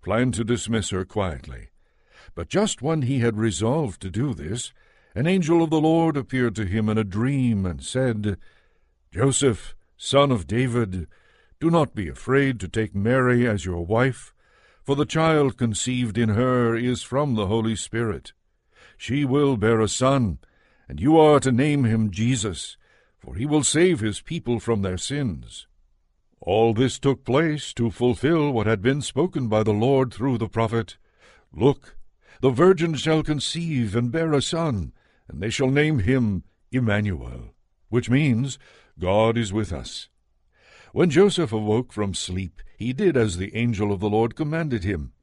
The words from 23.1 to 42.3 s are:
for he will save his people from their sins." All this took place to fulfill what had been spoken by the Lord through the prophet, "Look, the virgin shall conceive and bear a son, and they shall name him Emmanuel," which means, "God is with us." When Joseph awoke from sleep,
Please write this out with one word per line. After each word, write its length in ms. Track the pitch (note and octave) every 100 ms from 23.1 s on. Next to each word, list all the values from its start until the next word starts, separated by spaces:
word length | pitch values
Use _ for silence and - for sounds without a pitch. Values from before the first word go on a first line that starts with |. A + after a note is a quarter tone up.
| _
for 180 | - B1+
he 100 | C#3
will 180 | D3+
save 360 | B2+ D3+ F3+ D#3
his 220 | A2 G2+
people 380 | - D#3+ B2 A#2
from 220 | A#2 A2+
their 160 | F#2+ F2+
sins." 680 | - C#3+ C3+ D2 A1+ - - _ _ _ _ _ _ _
All 340 | - G2+ A#2
this 260 | A2 C3 -
took 260 | C#3 C3 -
place 480 | C3 E3 D3+ -
to 160 | - A#2
fulfill 640 | - B2 A#2 C#3+ E3 D3
what 160 | A#2+ G#2+
had 140 | A2
been 200 | G#2+ C#3+
spoken 480 | - C3 F3+ D3 A#2+
by 140 | G#2+
the 100 | A2
Lord 400 | G#2 A#2+ C3+ C3
through 240 | G2+ C3 A#2+
the 100 | G#2
prophet, 500 | A2+ A2+ A2+ G#2+ - _ _ _ _ _
"Look, 460 | D2 A#2+ C3+ - - - _ _ -
the 120 | C3
virgin 420 | A#2+ F3 F#3 E3
shall 300 | D3+ D#3 D#3
conceive 720 | D3+ D3 - E3 E3 C#3+ A2+ A2
and 160 | A#2+
bear 200 | D#3+ E3
a 100 | C#3+
son, 520 | - E3 E3 G#2 C#2 - _ _ -
and 140 | C#2+
they 80 | G2+
shall 220 | - C3
name 280 | C#3 D3+ D3+
him 440 | G2+ C3 A2+ F#2+ - _ _
Emmanuel," 840 | B2+ A#2 G#2 G#2 E2 A#1+ B1 A1 _ _ _ _
which 220 | A#2 B2
means, 480 | B2+ D3+ A2+ C3+ - _ _ _ -
"God 380 | F2+ G2+ A2+ A#2
is 140 | G#2+
with 220 | G2+ G2
us." 340 | D#2+ A#1+ - - _ _ _ _ _ _ - -
When 160 | - F3
Joseph 420 | D3+ G3+ - A2+
awoke 400 | G#2+ G#2+ A2 B2
from 220 | - G2+
sleep, 480 | F#2 -